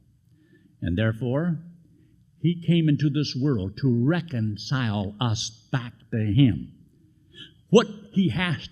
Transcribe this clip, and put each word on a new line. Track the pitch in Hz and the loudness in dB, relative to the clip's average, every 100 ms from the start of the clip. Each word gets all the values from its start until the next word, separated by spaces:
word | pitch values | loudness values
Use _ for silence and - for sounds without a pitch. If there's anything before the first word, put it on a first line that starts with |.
| _ _ _ _ _ _ _ _ | _ _ _ _ _ _ _ _
And | 95 87 | -4 0
therefore, | 110 110 123 135 175 156 - - _ _ _ _ _ _ | 0 0 -2 -2 -2 -4 -8 -20 _ _ _ _ _ _
he | 160 175 - | -2 -2 2
came | 170 156 | 2 4
into | 143 151 | 2 2
this | 147 135 127 | 0 -4 -2
world | 143 120 92 - | 0 0 -2 -2
to | 139 120 123 | 0 2 2
reconcile | 175 165 127 107 104 - 135 120 104 101 - | 0 -2 -4 -4 -6 -4 -2 -2 -2 -4 -4
us | 123 113 - - _ | -2 -2 -6 -12 _
back | 135 120 - _ | -8 -8 -14 _
to | 117 | -4
him. | 107 101 139 78 - - _ _ _ _ _ - - _ _ | 0 4 4 2 -6 -16 _ _ _ _ _ -20 -20 _ _
What | 220 - - - | 4 4 -2 -6
he | - 185 | 0 0
has | 120 180 139 - | 0 -2 -4 -4